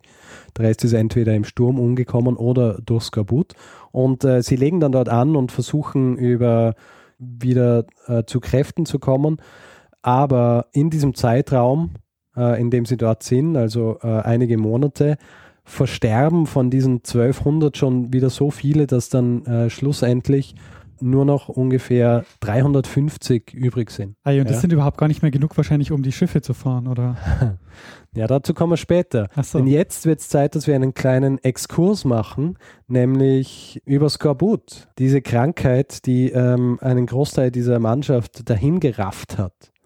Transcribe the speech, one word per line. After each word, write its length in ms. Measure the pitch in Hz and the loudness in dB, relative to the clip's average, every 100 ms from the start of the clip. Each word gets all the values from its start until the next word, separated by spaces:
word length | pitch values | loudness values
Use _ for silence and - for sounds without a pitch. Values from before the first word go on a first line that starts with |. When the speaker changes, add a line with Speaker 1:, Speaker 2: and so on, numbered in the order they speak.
| _ _ - - - - | _ _ -20 -20 -14 -2
Speaker 1:
Der 100 | 113 | 0
Rest 180 | 110 | 2
ist 100 | 120 | 2
entweder 400 | 113 110 123 110 | 2 0 0 0
im 100 | 107 | 0
Sturm 360 | 104 - 123 131 | -2 0 0 2
umgekommen 580 | 120 127 120 120 123 120 | 0 0 -2 0 0 0
oder 420 | 117 127 117 98 113 | 0 2 0 -2 -4
durch 200 | 113 - | -4 -2
Skorbut. 480 | 113 95 123 - - - - - | -4 -2 -2 -2 -8 -20 -20 -8
Und, 320 | 127 131 131 | -2 0 0
äh, 200 | 139 127 | 2 2
sie 120 | 120 131 | 2 0
legen 240 | 139 180 | 2 2
dann 120 | 147 | 2
dort 180 | 131 120 | 2 2
an 260 | 117 135 151 | 2 2 2
und 160 | 127 | 0
versuchen, 640 | - 117 151 - 139 127 123 | -4 -4 -4 -2 0 0 0
über, 580 | 123 120 120 113 113 113 - - _ _ | 0 2 2 4 2 -2 -10 -20 _ _
wieder, 680 | 127 120 127 127 120 117 - _ - | -18 -6 0 2 2 2 -2 _ -4
äh, 200 | 117 113 | -4 -2
zu 140 | 123 | -6
Kräften 460 | - 127 147 - 160 | -2 -2 -2 -4 -4
zu 140 | 139 | -2
kommen. 380 | 139 135 151 160 - - - - _ _ | 0 0 0 -2 -8 -20 -20 -20 _ _
Aber 640 | 123 127 143 127 120 120 - | 0 2 2 2 2 2 0
in 200 | 139 160 | -2 0
diesem 240 | 156 143 - | 0 -2 0
Zeitraum, 760 | 120 123 - 131 120 147 170 - _ _ _ 123 | 0 0 0 0 2 0 -4 -10 _ _ _ -4
äh, 240 | 120 117 | 0 0
in 80 | 120 | 0
dem 160 | 120 117 | -2 -2
sie 120 | 120 | -2
dort 260 | 113 110 | 0 -2
sind, 340 | - 123 160 156 | -2 0 0 0
also, 400 | 113 120 113 110 | 0 0 -2 -4
äh, 40 | 117 | -2
einige 520 | 110 113 117 120 113 | -2 0 0 2 0
Monate, 580 | 107 120 143 - 147 151 - - - _ | 0 0 0 0 0 0 -8 -20 -20 _
versterben 840 | - - 131 - 117 110 151 175 156 | -8 -2 -2 0 2 4 4 2 0
von 240 | 143 127 | 0 0
diesen 340 | 131 131 123 | 2 2 0
zwölfhundert 720 | - 120 120 139 143 156 151 - | -2 0 2 0 0 2 0 0
schon 380 | 135 123 120 | 0 0 0
wieder 160 | 127 131 | 0 0
so 220 | - 143 | 0 -2
viele, 340 | - 139 151 139 | -2 0 2 2
dass 240 | 127 - | 0 0
dann, 360 | 131 123 120 120 | 0 0 0 -2
äh, 240 | 117 117 | 0 0
schlussendlich 800 | - 139 139 123 123 - 139 - - - - - - | -2 -4 0 0 0 2 0 -2 -12 -20 -20 -20 -6
nur 220 | 127 135 | 0 2
noch 240 | 139 143 - | 2 0 -2
ungefähr 800 | - 127 127 - 123 120 117 - _ | -2 0 0 0 2 4 2 -2 _
dreihundertfünfzig 1120 | 101 113 139 139 123 139 147 - - 123 - | -2 0 2 2 0 -2 -2 -2 -2 -2 -4
übrig 360 | - 127 123 110 | -4 -4 -2 -6
sind. 280 | - 98 - | -8 -12 -6
Speaker 2:
Ah, 80 | 143 | 0
und 180 | 139 123 | 0 2
das 80 | 113 | 0
Speaker 1:
Ja. 20 | |
Speaker 2:
sind 140 | 175 | 2
überhaupt 240 | 160 143 - | 2 2 2
gar 100 | 156 | 0
nicht 140 | 151 | 2
mehr 100 | 156 | 0
genug 240 | 135 151 - | 0 0 0
wahrscheinlich, 380 | 147 147 135 | 0 0 0
um 100 | 147 | -2
die 80 | 135 | -4
Schiffe 300 | - - 151 | -2 -2 0
zu 120 | - | -4
fahren, 340 | 120 131 127 123 | -4 -4 -4 -4
oder? 280 | 120 123 123 90 76 | -4 -4 -4 -4 -2
Speaker 1:
<laughs> 200 | 123 95 - - - - _ | -2 -4 -12 -20 -20 -20 _
Ja, 120 | 110 113 | -6 0
dazu 260 | 135 - | 0 0
kommen 200 | 160 170 | 0 0
wir 40 | 170 | 0
später. 520 | - 175 175 120 98 - | 2 0 2 -2 -2 -4
Speaker 2:
Ach 80 | |
so. 160 | - 160 | -2 0
Speaker 1:
Denn 80 | 135 | 2
jetzt 380 | 147 196 - 160 | 2 0 -2 -2
wird's 200 | 156 - | -2 0
Zeit, 260 | 147 147 156 | 0 0 -2
dass 100 | 151 | 0
wir 80 | 139 | 0
einen 200 | 131 - | 0 0
kleinen 420 | 131 131 135 135 | 0 2 2 0
Exkurs 640 | 131 - - - 175 202 | -2 -4 -4 0 0 0
machen, 540 | 135 117 101 - 160 - - - - | 0 -2 -2 -6 -6 -8 -18 -20 -4
nämlich 920 | 127 127 135 135 135 131 - - - - | 0 2 2 2 2 -2 -10 -20 -14 -2
über 240 | 139 147 | 0 0
Skorbut. 800 | - 151 135 190 214 - - - - | 0 -2 0 0 0 -6 -20 -16 -2
Diese 240 | 131 135 | 2 2
Krankheit, 840 | - 117 135 - 135 127 - - - | 2 0 0 0 0 2 0 -6 -2
die, 240 | 127 127 | 0 0
ähm, 480 | 127 123 123 123 123 | 2 2 2 0 -2
einen 240 | 131 123 120 | 0 0 0
Großteil 460 | 123 147 - 127 | -2 -2 0 -2
dieser 280 | 123 120 120 | 0 0 0
Mannschaft 680 | 113 127 147 123 107 - 117 | 0 0 0 -2 -2 -8 -4
dahin 300 | 110 139 180 | -2 0 0
gerafft 560 | 151 110 95 - - - | 0 -2 -6 -8 -10 -6
hat. 340 | 92 - _ _ | -6 -8 _ _